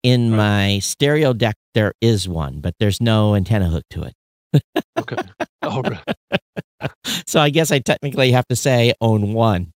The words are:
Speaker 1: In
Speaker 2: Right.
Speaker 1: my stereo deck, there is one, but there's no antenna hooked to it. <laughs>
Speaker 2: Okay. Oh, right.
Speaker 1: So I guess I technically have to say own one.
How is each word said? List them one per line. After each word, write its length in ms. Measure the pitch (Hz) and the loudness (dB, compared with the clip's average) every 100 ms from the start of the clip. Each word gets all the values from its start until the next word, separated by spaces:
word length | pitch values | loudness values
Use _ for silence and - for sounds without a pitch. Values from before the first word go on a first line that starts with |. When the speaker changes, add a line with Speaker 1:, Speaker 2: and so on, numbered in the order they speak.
Speaker 1:
In 300 | 127 123 117 | 2 2 2
Speaker 2:
Right. 60 | 110 | 2
Speaker 1:
my 420 | 104 104 98 101 | 2 2 0 0
stereo 540 | - - 139 151 143 | -4 -2 0 2 2
deck, 220 | 117 113 - _ 113 | 2 -2 -2 _ 0
there 180 | 104 - | 0 0
is 260 | 117 107 90 | 0 0 -2
one, 340 | 82 71 69 | -4 -6 -6
but 120 | 73 - | -8 -2
there's 220 | 104 98 | -2 0
no 340 | 117 110 107 104 | 2 2 2 2
antenna 320 | 95 107 90 | 0 0 0
hooked 220 | 80 - | -2 -6
to 120 | - | -12
it. 100 | - - _ _ _ | -12 -14 _ _ _
<laughs> 300 | - - - - - | -2 0 -8 -6 -10
Speaker 2:
Okay. 200 | - - - - - _ | -8 -10 -10 -10 -12 _
Oh, 200 | - 185 | -6 -4
right. 220 | - - - 214 _ - _ - - _ 143 _ - - - | -4 -6 -8 -10 _ -8 _ -16 -16 _ -12 _ -10 -8 -2
Speaker 1:
So 120 | - | 0
I 80 | 147 | 2
guess 200 | 147 156 | 2 0
I 80 | 143 | 0
technically 520 | - - 143 139 131 | 0 -4 -2 0 2
have 160 | 123 - | 2 2
to 80 | 117 | -2
say 380 | 143 123 117 - | 2 2 2 2
own 320 | 113 107 101 | 2 2 0
one. 380 | 113 113 92 87 | 0 2 0 -4